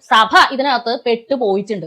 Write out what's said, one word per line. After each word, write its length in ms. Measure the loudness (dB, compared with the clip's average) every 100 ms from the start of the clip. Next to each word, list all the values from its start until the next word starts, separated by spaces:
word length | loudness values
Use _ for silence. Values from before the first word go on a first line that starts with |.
സഭ 520 | 0 2 4 4 2
ഇതിനകത്ത് 440 | 2 -2 -2 -4 -6 -2
പെട്ടുപോയിട്ടുണ്ട് 800 | -4 -2 -4 -2 -2 -4 -8